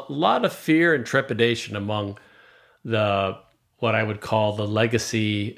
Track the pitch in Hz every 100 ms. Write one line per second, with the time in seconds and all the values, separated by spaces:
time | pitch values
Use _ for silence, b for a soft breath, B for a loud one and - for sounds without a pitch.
0 | - 143 185 240 208 - - 160 170 147
1 | 113 135 135 117 117 113 - 107 101 107
2 | 101 98 b b b b b b 110 110
3 | 104 98 95 - _ _ _ - 113 110
4 | 110 107 - 110 107 104 104 107 117 117
5 | - 113 107 107 101